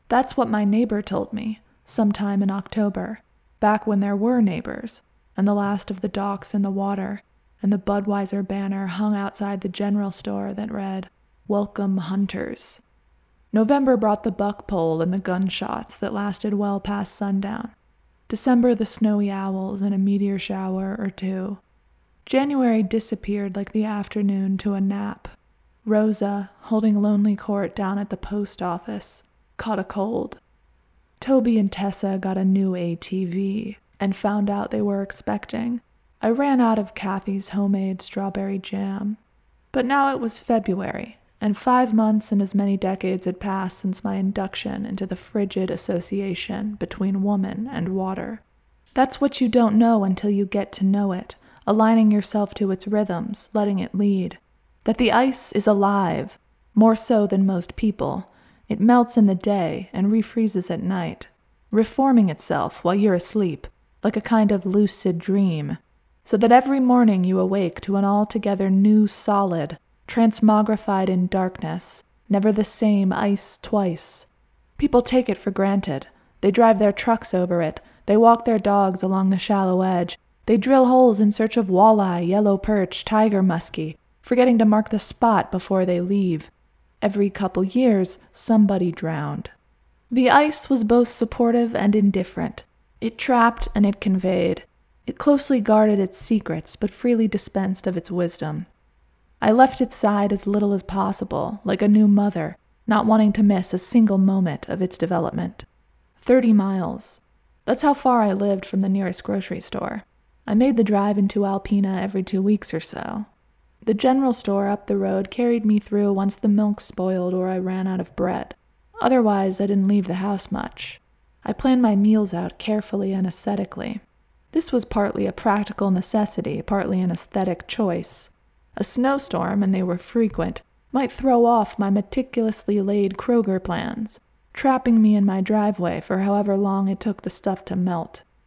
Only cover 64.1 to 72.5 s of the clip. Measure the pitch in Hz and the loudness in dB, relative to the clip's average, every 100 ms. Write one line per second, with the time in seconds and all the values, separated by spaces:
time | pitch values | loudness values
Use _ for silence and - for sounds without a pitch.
64.1 | 214 - 226 202 202 190 202 202 - 190 | -2 0 2 4 2 0 2 2 0 -4
65.1 | 170 - 196 190 160 143 160 _ _ _ | -2 -2 0 2 0 -6 -10 _ _ _
66.1 | _ - 202 233 247 262 277 254 247 226 | _ -2 2 8 6 6 2 4 6 6
67.1 | 185 180 185 185 196 175 - - 196 196 | 4 2 0 0 0 -2 -4 -4 0 2
68.1 | 208 208 220 202 196 190 190 208 214 208 | 2 0 -2 -2 -2 2 4 6 6 4
69.1 | - - 202 196 165 151 160 _ _ - | 0 0 2 2 -2 -6 -10 _ _ -6
70.1 | - 226 - 214 214 214 214 - 190 190 | 2 2 4 4 4 2 -2 -2 -2 0
71.1 | 185 180 190 185 185 - 175 - - - | 0 0 0 -2 -4 -8 -8 -10 -14 -16
72.1 | _ - 202 214 | _ -2 2 2